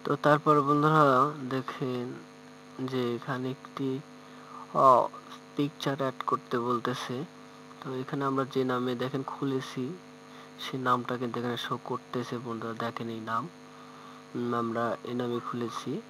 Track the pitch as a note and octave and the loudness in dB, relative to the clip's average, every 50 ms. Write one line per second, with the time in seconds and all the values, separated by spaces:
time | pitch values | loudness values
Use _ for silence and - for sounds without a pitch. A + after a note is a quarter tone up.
0 | - - D3 C#3+ - D3 D3 D3+ D3+ D#3 D3+ D3 C#3 C#3 D3 D3 D3 D#3 D#3 D#3 | 0 0 -2 4 6 6 6 6 8 6 6 6 6 4 4 4 6 6 6 8
1 | D3+ C#3 C3 B2+ C3+ D3 D3+ D3+ C3 B2+ C3+ C3 B2+ - - - D3 B2+ B2+ B2 | 8 8 8 6 6 4 2 -4 -6 -4 -4 -4 -4 -4 -6 -4 -4 -2 -2 -2
2 | A#2+ B2+ C3+ C#3 - - - - - - - - - - - - C3 B2+ C3 C3 | -4 -6 -8 -12 -14 -16 -20 -20 -20 -20 -20 -20 -20 -18 -10 -6 -6 -4 -2 -2
3 | B2 A#2+ A#2+ A#2 A#2 - C3+ B2+ B2+ C3 C3+ - - - - - C#3 C3+ C3 C3+ | 0 0 -2 -4 -4 -6 -6 -4 -4 -6 -6 -8 -12 -14 -8 -4 -2 -2 -2 -4
4 | D3 - - - - - - - - - - - - - - - C#3 C3+ B2+ A#2 | -6 -12 -20 -20 -20 -20 -20 -20 -18 -16 -14 -14 -14 -4 2 6 8 10 10 8
5 | - - - - - - - - - - - - D3 C#3+ - - - D3 C#3 - | 6 2 -4 -12 -16 -16 -18 -18 -18 -12 -4 -2 -2 -2 -2 -4 -4 -4 -2 -2
6 | C#3+ C3 B2+ - - - - B2+ - - - B2 A#2 B2 B2 A#2 A2+ B2 B2 - | -2 -4 -4 -4 -2 -2 -2 -2 -2 -2 -2 -2 0 0 0 0 0 -2 -4 -4
7 | - - B2+ B2 D#3+ F3+ - - - - - - - - - - - C#3 C3 C3 | -4 -6 -6 -6 -6 -10 -12 -20 -20 -20 -20 -20 -20 -20 -18 -14 -10 -8 -6 -6
8 | C3 - - C#3+ C#3 C3+ C3+ C3+ C3+ B2+ C3 C3+ C3 B2+ B2+ B2 B2 B2+ B2 A#2 | -6 -4 -4 -2 0 0 2 0 0 0 0 0 2 2 2 0 0 0 0 -2
9 | B2 B2+ C3 C3+ C3 - B2+ - D3 C#3 C3+ C3 C3 - - C3+ B2+ C3 F3+ F#3 | -2 -2 -2 -4 -4 -4 -6 -4 -2 0 0 -2 -2 -4 -6 -6 -6 -6 -6 -10
10 | - - - - - - - - - - - - - - - C3+ B2+ B2+ B2 B2 | -14 -18 -20 -20 -20 -20 -18 -18 -18 -18 -14 -12 -10 -8 -6 -2 2 2 2 2
11 | A#2+ - B2 B2 B2+ A#2+ A2+ A#2+ A#2+ B2 A#2+ A#2 - - B2 A#2+ - - B2 A#2+ | 2 -4 -4 -4 -4 -4 -4 -4 -4 -4 -4 -4 -4 -4 -6 -6 -4 -6 -8 -8
12 | - - - B2 B2 - C3 A#2+ - B2 A2+ A2+ A2 A2+ A2+ A2+ A#2+ A#2 A#2 - | -8 -6 -6 -6 -4 -4 -6 -8 -6 -6 -8 -6 -6 -8 -6 -4 -6 -6 -6 -6
13 | A#2+ A#2 A2+ A2 A2 A2+ A2+ A2+ C3 E3+ - - - - - - - - - - | -8 -8 -8 -8 -6 -4 -4 -4 -4 -4 -12 -16 -20 -20 -20 -20 -20 -20 -20 -18
14 | - - - - - - - B2 A#2+ A#2+ A#2 A#2 A#2 A#2 A2+ A2+ A#2 A#2 G#2 - | -18 -18 -18 -18 -20 -10 -6 -4 -2 -2 0 0 0 -2 -2 0 0 -2 -2 -4
15 | - - B2 A#2+ B2 A#2+ A#2+ A#2+ A#2+ - - B2 A#2 A2+ - - - B2+ C3 G3+ | -6 -6 -4 -4 -2 -2 -2 -4 -4 -4 -6 -4 -6 -6 -6 -8 -6 -6 -6 -6
16 | A#3+ - | -8 -10